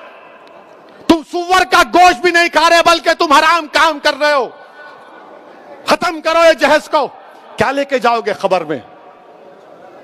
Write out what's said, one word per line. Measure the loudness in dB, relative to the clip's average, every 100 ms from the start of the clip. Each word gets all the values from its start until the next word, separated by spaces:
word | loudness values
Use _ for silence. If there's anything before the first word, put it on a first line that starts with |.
| -20 -20 -20 -20 -20 -20 -20 -20 -20 -12 -2
तुम | -2
सुअर | -2 -8 -2 0 2
का | 2 2
गोश्त | 4 4 4
भी | 2
नहीं | 2 2
खा | 0 2
रहे, | 2
बल्कि | 2 0 0
तुम | -2 2
हराम | 2 2 0 -2
काम | -2 -2 -2
कर | -4
रहे | -2 -2
हो। | -2 -4 -10 -20 -20 -20 -20 -20 -20 -20 -20 -20 -20 -20 -14 -6
खत्म | -4 -4 -6
करो | -4 2
ये | 2 2
जहेज | 0 0 -2
को। | -4 -4 -10 -20 -20 -20 -6
क्या | -4
लेके | -4 -4 -2
जाओगे | -2 -2 -4
खबर | -4 -2 -2
में? | -4 -10 -12 -20 -20 -20 -20 -20 -20 -20 -20 -20 -20 -20